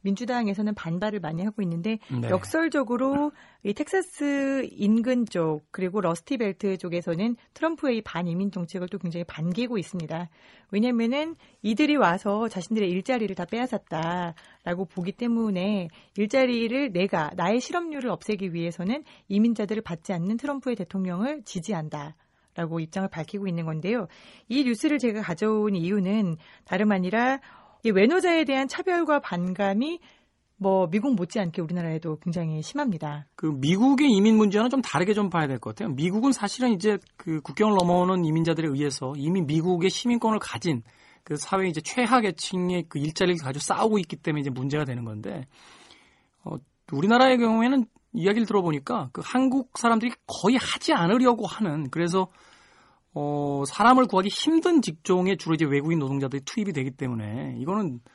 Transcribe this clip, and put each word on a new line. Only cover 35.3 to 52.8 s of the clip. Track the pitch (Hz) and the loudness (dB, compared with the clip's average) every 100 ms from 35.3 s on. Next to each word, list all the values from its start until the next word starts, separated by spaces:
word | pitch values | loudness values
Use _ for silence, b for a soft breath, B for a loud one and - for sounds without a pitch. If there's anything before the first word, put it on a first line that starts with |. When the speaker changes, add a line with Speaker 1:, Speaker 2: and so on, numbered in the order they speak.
| 170 151 | 0 0
Speaker 2:
될 | 127 | -2
것 | - | -6
같아요. | 107 - | -6 -6
미국은 | 131 170 202 262 | 0 0 2 2
사실은 | 254 202 - 247 | 2 -2 0 0
이제 | 196 208 202 _ _ | 2 2 0 _ _
그 | - 156 | -6 -6
국경을 | - 143 214 202 | -6 0 4 4
넘어오는 | 175 180 180 185 | 4 4 4 2
이민자들에 | 165 160 165 165 160 | 2 2 2 2 0
의해서 | 139 147 135 131 143 | 0 -2 -2 -6 -4
이미 | 143 190 | -2 0
미국의 | 147 160 165 175 185 | 2 0 2 2 0
시민권을 | - 240 233 226 214 | 0 0 0 2 0
가진 | - - 180 127 b b b b | -4 -6 -2 -4 b b b b
그 | - 147 | -8 -8
사회 | - 190 190 | -2 0 0
이제 | 156 | -2
최하 | 156 - 233 254 | -6 -2 2 4
계층의 | 214 160 - 185 180 180 165 | 2 -4 -6 -2 -2 -2 -4
그 | 143 | -4
일자리를 | 151 - 185 175 | -4 0 0 0
가지고 | 135 139 | -4 -6
싸우고 | - 190 220 214 | -4 0 2 2
있기 | 170 160 | -2 -6
때문에 | - 151 | -4 -2
이제 | 139 | -2
문제가 | 127 135 151 | -4 -2 -2
되는 | 143 123 | -2 -6
건데, | 113 107 110 - 131 b b b b b b b b _ | -8 -8 -8 -10 -12 b b b b b b b b _
어, | - - _ _ - | -12 -12 _ _ -8
우리나라의 | 139 190 240 262 254 | -2 4 6 8 6
경우에는 | 233 226 240 277 226 _ _ | 4 4 4 2 0 _ _
이야기를 | - 180 214 214 | 0 2 2 2
들어보니까 | 208 175 147 139 240 131 | 2 2 0 -2 -4 -4
그 | - | -10
한국 | 160 254 262 269 247 - | -4 2 2 2 -2 0
사람들이 | 233 226 240 - - | 2 2 0 -6 -14
거의 | - 190 254 | -2 2 2
하지 | - - - | 0 -4 0
않으려고 | 294 170 233 247 226 202 | 2 4 6 4 4 -2
하는, | - 208 147 139 | -2 -2 -2 -4
그래서 | 156 170 185 185 b b b b b | -2 0 0 -2 b b b b b